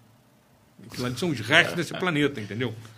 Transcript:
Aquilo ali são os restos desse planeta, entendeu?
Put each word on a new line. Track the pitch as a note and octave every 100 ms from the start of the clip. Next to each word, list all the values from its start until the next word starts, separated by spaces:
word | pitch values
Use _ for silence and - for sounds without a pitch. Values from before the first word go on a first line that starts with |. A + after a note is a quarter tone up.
| - _ _ _ _ _ _ - -
Aquilo | - B2
ali | B2
são | F3+
os | B2+
restos | A2 D#3+ E3+ F3
desse | D#3
planeta, | - F3+ D3 C#3+ C#3
entendeu? | G#2 G2+ B2 A2 -